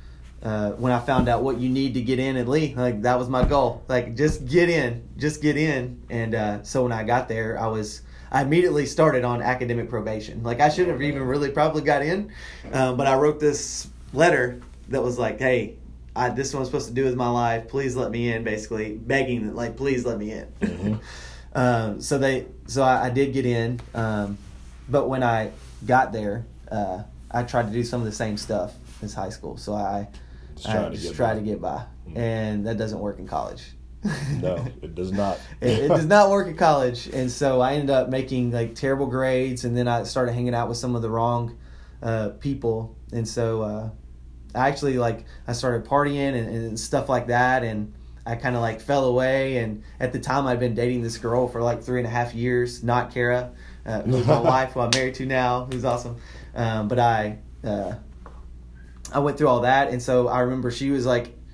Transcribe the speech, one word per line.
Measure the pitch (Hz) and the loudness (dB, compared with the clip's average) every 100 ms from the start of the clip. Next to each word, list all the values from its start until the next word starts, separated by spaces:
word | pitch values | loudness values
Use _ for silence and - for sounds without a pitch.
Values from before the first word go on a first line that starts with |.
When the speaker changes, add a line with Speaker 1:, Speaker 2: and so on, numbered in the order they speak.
| - - - - | -18 -18 -18 -8
Speaker 1:
uh, | 110 107 104 | -4 0 -2
when | 104 127 | 0 2
I | 123 | 2
found | 131 131 120 | 4 2 4
out | 117 | 2
what | 135 120 | 2 0
you | 127 | 0
need | 131 135 123 | 0 0 0
to | |
get | 117 127 | 0 0
in | 135 131 | 2 0
at | 120 | 2
Lee, | 151 147 120 | 2 2 0
like, | 123 107 | 0 2
that | 117 123 | 2 2
was | 127 | 2
my | 131 123 | 2 4
goal. | 143 123 - - | 4 4 0 0
Like, | 127 113 117 | 0 0 2
just | 151 147 131 | 2 2 2
get | 170 170 | 4 6
in, | 160 123 120 - - | 6 2 -2 -8 -4
just | 147 156 | -2 0
get | 151 151 | 2 4
in. | 156 135 123 120 - | 2 0 -4 -8 -6
And, | 117 113 110 | -2 0 0
uh, | 107 104 | 0 -2
so | - 135 | -2 0
when | 123 | 2
I | 113 | 0
got | 107 123 127 | 2 0 0
there, | 113 110 - | -2 -2 -2
I | 113 | -2
was, | 110 107 - - - - | -2 -4 -10 -16 -18 -2
I | 135 | 0
immediately | 139 165 180 147 123 | 4 4 6 4 0
started | - 160 131 | 4 6 6
on | 123 120 | 2 0
academic | 123 127 123 120 107 | 0 0 0 -2 -2
probation. | 117 104 110 - 117 | -4 -4 -6 -6 -6
Like, | 117 123 | -4 4
I | 151 | 4
shouldn't | 160 175 | 4 2
have | 131 | 2
even | 147 147 | -2 -2
really | 131 143 143 | -2 0 0
probably | 156 156 151 | 2 2 2
got | 139 143 | 2 2
in, | 147 190 208 - - - - | 2 -2 -4 -12 -16 -16 -4
um, | 135 127 127 | 2 2 2
but | 135 | 4
I | 135 | 4
wrote | 151 147 | 4 4
this | 151 131 - - - - - | 2 2 -2 -8 -10 -14 -4
letter | 127 170 143 123 123 - - - | 4 6 6 2 -4 -14 -18 -4
that | 131 | 0
was | 123 123 | 0 0
like, | 110 104 | -2 0
"Hey, | 131 123 101 - - - - | 2 2 0 -8 -18 -18 -8
I, | 120 123 | -2 0
this | 123 135 | 0 -2
is | |
what | 143 | -4
I'm | 123 | -2
supposed | 143 - | -2 -2
to | |
do | 120 135 | 0 0
with | 123 | 2
my | 120 | 0
life. | 120 120 113 - | 2 2 0 -2
Please | 139 135 123 | -4 -2 -2
let | 113 | -2
me | 117 120 | -2 -2
in," | 113 | -2
basically | 113 107 107 110 107 113 | -2 -4 -4 -6 -4 -6
begging, | 120 135 127 120 107 113 | -2 0 0 -2 -2 -4
like, | 117 113 | -6 -2
"Please | 139 123 120 | 0 0 0
let | 107 | -4
me | 107 | -6
in." | 110 - - | -8 -12 -6
Speaker 2:
Mm-hmm. | 104 87 101 110 | -4 -2 -2 -2
Speaker 1:
<laughs> | - - - - - 131 | -6 -16 -16 -16 -6 2
Um, | 123 120 110 104 | 4 4 0 -4
so | - 139 | -2 2
they, | 135 131 - - - | 2 0 -4 -12 -4
so | 123 | 2
I, | 131 127 123 | 4 4 4
I | |
did | 120 139 | 2 2
get | 131 123 | 2 2
in, | 117 117 120 - 120 | 2 0 -4 -6 -4
um, | 110 107 101 101 - - - - - | -2 0 -2 -6 -12 -18 -18 -16 -2
but | 135 123 | 0 2
when | 131 | 2
I | 123 113 107 - - - 113 | 2 2 0 -8 -16 -8 4
got | 127 - | 4 4
there, | 107 104 117 117 - - | 0 -4 -4 -8 -14 -6
uh, | 107 98 92 - - - | -2 -2 -4 -8 -16 -4
I | 120 | -4
tried | 120 127 110 | 0 0 0
to | |
do | 117 | 0
some | 117 123 | -2 -2
of | 110 | -2
the | |
same | 104 110 104 | -2 -4 -4
stuff | - 104 90 - - - | -2 -2 -2 -8 -18 -12
as | 104 104 | -10 -6
high | 98 | -8
school. | - - - | -8 -12 -10
So | - | -6
I, | 104 98 101 101 - - - - - | -4 -2 -4 -6 -12 -18 -18 -16 -10
Speaker 2:
Just | - | -2
Speaker 1:
I | |
Speaker 2:
trying | 107 85 | -2 -2
to | 80 | -4
Speaker 1:
just | 85 | -6
Speaker 2:
get | 78 | 0
Speaker 1:
try | 117 | 0
Speaker 2:
by. | 107 | 0
Speaker 1:
to | 104 | -2
get | 92 | -4
by, | 90 71 - - - | -4 -6 -8 -14 -10
Speaker 2:
Mm. | 80 | -4
Speaker 1:
and | 117 113 107 104 104 | -2 0 -2 -2 -2
that | 107 | -2
doesn't | 110 95 | -4 -4
work | 101 - | -6 -6
in | 90 | -6
college. | 76 53 - - - - - | -4 -4 -8 -16 -18 -18 -8
<laughs> | 202 139 139 - | -6 -4 -4 -2
Speaker 2:
No, | 92 90 120 - | -2 -2 -4 -8
it | 80 | -10
does | 82 92 | -6 -2
not. | 101 98 90 - - | 0 0 -2 -8 -2
Speaker 1:
It, | 123 110 143 | 2 4 6
it | |
does | 165 160 | 4 8
not | 208 196 | 8 8
work | 202 175 | 6 2
in | 156 | 4
college, | 170 143 127 120 - | 4 6 2 -2 -6
and | 135 127 | -4 -4
so | - 139 127 | 0 2 4
I | 127 | 4
ended | 147 139 | 2 2
up | 135 127 | 2 2
making, | 131 131 127 120 | -2 -2 0 0
like, | 120 113 - | 0 -2 -2
terrible | 135 135 135 | 0 0 0
grades, | 131 131 127 131 123 123 | 0 2 2 0 -2 -2
and | 120 | 0
then | 120 | 2
I | 117 | 0
started | 101 135 120 | 0 0 0
hanging | 120 123 | 0 0
out | 120 110 | 0 -2
with | 117 | -2
some | 127 120 | -2 -2
of | |
the | 113 | 0
wrong, | 113 117 120 117 - - - - - | 0 2 0 -2 -8 -16 -18 -18 -8
uh, | 117 113 104 - | -4 -2 -2 -4
people, | 143 131 117 110 113 - - | -4 -2 0 -2 -4 -12 -8
and | 120 110 | -6 -4
so, | - 113 113 | -2 0 0
uh, | 107 107 110 - - - - - - | -2 -4 -8 -10 -16 -18 -18 -18 -6
I | 117 131 | 0 2
actually, | 147 143 127 | 2 0 2
like, | 117 110 - - - | 2 0 -8 -12 -6
I | |
started | 120 127 117 113 | -2 0 0 2
partying | 139 143 143 139 123 | 2 4 2 0 0
and, | 110 | -2
and | 113 113 110 | -4 -4 -6
stuff | - 139 - | -2 0 2
like | 123 120 | 0 2
that, | 120 127 131 | 4 4 4
and | 117 107 104 - - - 117 | 0 -4 -6 -10 -18 -12 -8
I | 117 | -4
kinda, | 127 120 | -2 0
like, | 113 110 | 0 -2
fell | - 143 127 | 0 2 4
away. | 123 131 135 135 127 | 4 4 4 2 0
And | 113 107 - - | -2 -4 -10 -4
at | 127 | -2
the | 123 | -2
time, | 127 135 135 | 0 2 2
I'd | 120 | 2
been | 123 110 | 2 2
dating | 123 123 | 0 0
this | 117 117 | -2 -4
girl | 117 120 120 | 0 2 2
for, | 120 | 2
like, | 120 120 | 0 0
three | - 127 | -2 -2
and | 117 | 0
a | |
half | 120 120 113 | 0 -2 -2
years, | 123 123 120 - | 0 2 0 -2
not | 117 123 - | 0 2 0
Kara, | 123 120 123 123 - - - - | 0 2 2 0 -10 -16 -12 -6
uh, | 110 | -4
who's | - 127 - | 0 2 6
my | 147 | 6
Speaker 2:
<laughs> | - | 6
Speaker 1:
wife, | 131 165 | 4 2
who | 135 | 0
I'm | 120 | 2
married | 131 131 127 | 2 2 -2
to | 131 | -2
now, | 131 123 123 127 | 0 2 0 -2
who's | 127 123 | -2 -2
awesome. | 120 123 120 - - - | -2 -4 -10 -14 -16 -10
Um, | 117 113 110 104 | -2 0 0 0
but | 120 | 4
I, | 120 113 107 107 - - | 4 4 0 -6 -14 -10
uh, | 117 104 95 113 - - - - - - - - - - - | -4 -4 -4 -8 -12 -18 -18 -16 -16 -18 -18 -18 -18 -16 -4
I | 143 | 0
went | 143 139 | 0 4
through | 147 | 4
all | 120 | 6
that, | 123 135 139 | 6 4 4
and | 127 | 0
so | 120 127 120 | 2 4 4
I | 123 | 2
remember | 123 131 123 | 2 0 -2
she | 120 139 | -2 0
was, | 139 123 | 2 2
like, | 120 120 - - | 2 0 -10 -18